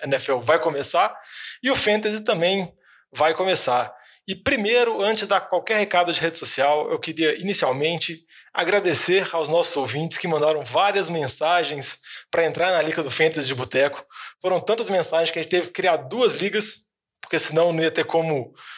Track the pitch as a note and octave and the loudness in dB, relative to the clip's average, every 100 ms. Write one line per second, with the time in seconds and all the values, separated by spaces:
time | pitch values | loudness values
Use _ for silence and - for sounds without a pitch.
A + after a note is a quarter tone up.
0 | C#3 C3+ - B2+ A#2 E3 E3 C#3+ C#3 E3+ | -2 -2 0 -2 2 2 2 -2 -2 0
1 | G#3 - - - - - B3+ C4+ G#3+ G#3+ | 0 -2 -16 -16 -16 -6 -2 0 2 0
2 | G#3+ G#3+ G#3+ G3 F3 G3 F3 - _ _ | 0 -2 -2 0 2 0 -4 -12 _ _
3 | _ - D#3 D#3+ F#3 F3+ - B2 A#2 - | _ 0 0 2 0 0 2 0 -2 -8
4 | - _ - F#3+ - C4+ G3+ A#3+ A#3+ G#3+ | -20 _ -12 -6 -2 0 2 2 2 2
5 | G3+ A3 G3+ G3 - F3+ - A3 G3+ F3+ | 0 0 0 0 0 -2 0 0 2 2
6 | F3 D#3+ E3 D#3+ - - C#3 D3+ - D#3+ | 2 0 -2 -2 -2 0 2 2 0 -4
7 | - D3+ D#3+ D3+ F3+ G3+ C#3 C3 D3+ E3+ | -6 -2 0 0 -2 0 0 0 -2 -2
8 | - E3 _ - _ - E3+ G3+ F3+ C#3+ | -4 -8 _ -20 _ -4 0 2 2 0
9 | - F#3 F#3 E3+ D3 E3 E3+ D3 C3 C3 | 2 2 0 -2 0 2 2 0 -2 -4
10 | D#3+ - F3 D#3 D3+ D#3 B2 C#3 G3 G3 | -2 -2 0 2 2 0 -2 0 2 0
11 | F3 E3+ C3+ - D3+ F3 D3+ D3 C3 - | -2 -2 -4 -2 2 2 0 -4 -4 -6
12 | - - - E3+ E3 D#3 F3 F3+ D#3 D#3+ | -10 -20 -4 0 0 0 2 2 0 -2
13 | D3 - D#3+ D#3 C3+ B2+ B2+ B2+ C#3 - | -4 2 2 2 -2 -4 -2 2 0 0
14 | - - - - F#3 F3+ - A3 G#3+ F#3+ | -14 -18 -18 -6 -2 0 0 0 0 0
15 | D#3+ E3 E3 - D3 F3+ E3+ - F#3 D#3+ | 2 0 0 -2 0 0 0 0 2 2
16 | C3 G#3+ A#3+ D3 F#3+ G3+ G#3 - - _ | -2 0 2 2 0 0 -2 -4 -12 _
17 | _ _ - D#3 - D#3 E3+ E3 D#3+ D#3+ | _ _ -4 -2 2 4 2 2 0 0
18 | D#3 E3 D#3+ D3+ A#2+ - - | 0 0 0 -2 -4 -12 -20